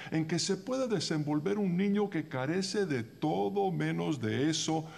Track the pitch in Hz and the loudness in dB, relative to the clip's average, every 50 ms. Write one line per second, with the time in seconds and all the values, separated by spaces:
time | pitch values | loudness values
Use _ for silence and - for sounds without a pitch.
0 | - - - 160 160 156 175 165 - - 196 185 - - 254 262 262 247 220 175 | -8 -2 0 0 0 2 0 0 2 0 0 -2 -2 -4 -2 -2 0 0 0 0
1 | 139 - 175 156 147 147 147 151 147 196 202 208 208 190 175 175 196 202 202 202 | 0 0 0 0 0 2 0 0 2 0 0 0 0 2 2 2 2 4 4 2
2 | 208 202 - 165 151 - - 131 127 139 165 190 190 190 - 214 202 165 147 123 | 2 0 0 -4 -4 -2 -2 -2 0 0 0 0 -2 0 0 0 0 2 0 -2
3 | 113 - - - - 151 170 190 202 202 196 202 196 190 170 151 156 156 160 170 | -2 -4 -6 -2 -2 0 0 2 0 0 0 0 0 0 0 0 0 0 0 0
4 | 170 175 160 131 113 110 110 117 135 156 156 156 - - 160 160 156 156 - | 0 -2 -2 0 0 0 2 2 2 2 2 0 0 0 0 -2 -2 -4 -10